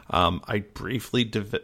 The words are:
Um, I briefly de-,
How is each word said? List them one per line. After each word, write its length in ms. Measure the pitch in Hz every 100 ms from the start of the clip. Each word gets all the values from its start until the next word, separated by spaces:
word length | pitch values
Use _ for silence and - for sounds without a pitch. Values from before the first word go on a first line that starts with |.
| -
Um, 320 | - 87 87 -
I 120 | 107
briefly 680 | 98 - 104 123 - 127 113
de-, 340 | 110 104 -